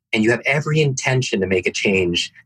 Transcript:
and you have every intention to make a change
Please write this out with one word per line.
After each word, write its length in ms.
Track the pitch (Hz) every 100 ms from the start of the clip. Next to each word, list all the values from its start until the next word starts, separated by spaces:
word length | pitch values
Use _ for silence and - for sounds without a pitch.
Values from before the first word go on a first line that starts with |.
| _
and 120 | 113
you 80 | 110
have 100 | 117
every 360 | 135 147 151 156
intention 600 | 143 131 - 131 127 107
to 40 | 95
make 220 | 92 -
a 40 |
change 600 | - 107 95 90 85 - -